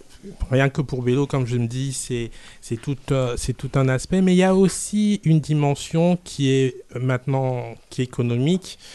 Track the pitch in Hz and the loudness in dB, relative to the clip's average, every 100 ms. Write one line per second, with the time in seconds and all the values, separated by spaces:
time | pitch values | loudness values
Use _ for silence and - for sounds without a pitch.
0 | - - 202 180 - 127 139 143 139 131 | -20 -20 -16 -8 0 2 2 0 -4 -2
1 | 123 127 139 143 123 123 117 127 135 131 | 0 2 2 0 0 0 -2 -2 -6 -6
2 | - 123 113 - - - - 117 - 139 | -6 -6 -6 -10 -20 -18 -10 -8 -6 -8
3 | - 135 127 120 - 123 131 135 131 131 | -2 -2 0 -4 -6 -6 -2 0 2 0
4 | - 185 185 180 190 190 190 - - 208 | 0 2 4 6 4 4 2 0 -4 0
5 | 208 202 156 160 131 151 143 143 - 165 | 0 0 4 2 2 0 2 0 -2 0
6 | 175 175 - - 135 131 131 - - 123 | 2 2 -4 -2 2 2 2 -2 -12 -4
7 | 127 127 127 135 131 123 117 113 - - | -2 -2 0 -2 0 -4 -8 -14 -14 -6
8 | 123 - 120 120 139 185 - - - | -4 -2 -2 0 2 0 -2 -18 -20